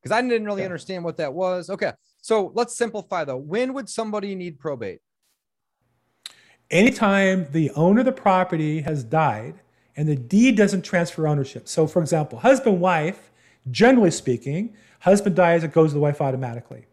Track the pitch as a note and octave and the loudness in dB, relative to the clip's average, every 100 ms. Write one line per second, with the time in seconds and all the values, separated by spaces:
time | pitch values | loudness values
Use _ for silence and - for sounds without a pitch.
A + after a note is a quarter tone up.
0 | - A3 B3+ A#3 G#3+ G3 F#3+ E3+ - F#3 | -2 -2 0 -2 -2 -6 -6 -8 -10 -8
1 | E3+ D#3+ D3+ D3+ F#3 F3+ D#3+ G3 F3+ - | -8 -6 -8 -4 -4 -4 -8 -6 -6 -6
2 | _ _ - A3 F#3 A3 A#3 - A#3 G#3+ | _ _ -2 -2 0 -4 -4 -4 -4 -6
3 | F3+ F3+ C#3+ B2+ D3 G3+ B3+ C4+ G#3+ - | -6 -6 -4 -8 -6 -4 -4 -6 -8 -8
4 | A3 G#3 G3+ F#3+ F3+ - D#3+ C3+ G2+ E2+ | -6 -6 -6 -8 -10 -10 -8 -8 -10 -12
5 | _ _ _ _ _ _ _ _ _ _ | _ _ _ _ _ _ _ _ _ _
6 | _ _ - _ _ _ _ E3 A#3 C4+ | _ _ -20 _ _ _ _ 4 4 4
7 | G#3 G3 F#3+ F#3+ D3+ D#3+ C#3+ D3 E3+ G#3+ | 2 4 2 0 -2 -2 0 2 4 4
8 | B3+ C4 G3+ F#3 F3+ E3 D3+ D#3 D3 D3+ | 2 0 2 2 2 -2 -2 -4 -4 -6
9 | A2+ D#3 D3+ G#2+ B2 - _ _ _ - | -2 0 0 -2 -10 -18 _ _ _ -6
10 | D3+ C#3+ A#2 G3 B3+ G#3+ G3+ G3 - F3+ | -2 -2 2 4 4 4 2 0 -2 -2
11 | E3+ - D#3 C#3+ C3+ A2+ - - D#3 F3+ | -2 -2 0 0 -4 -10 -6 0 2 2
12 | D3+ E3 D3+ - B3 C4+ B3+ F#3 F#3 E3+ | 0 -2 -2 0 2 4 2 2 2 0
13 | D3+ G3 _ _ _ _ B2+ A#2 A3+ C4 | -2 -6 _ _ _ _ -12 4 6 6
14 | F#3 - - A#2+ C#3 D#3 A3 - _ _ | 4 2 -4 -4 -4 -6 -8 -12 _ _
15 | F3+ G3 G3+ E3+ E3+ E3+ D#3+ E3 D#3+ C#3+ | 2 4 2 2 4 2 2 2 2 2
16 | D3 C#3+ C#3 C3 B2+ A#2 - A#2+ _ | 0 0 -2 -2 -6 -10 -16 -20 _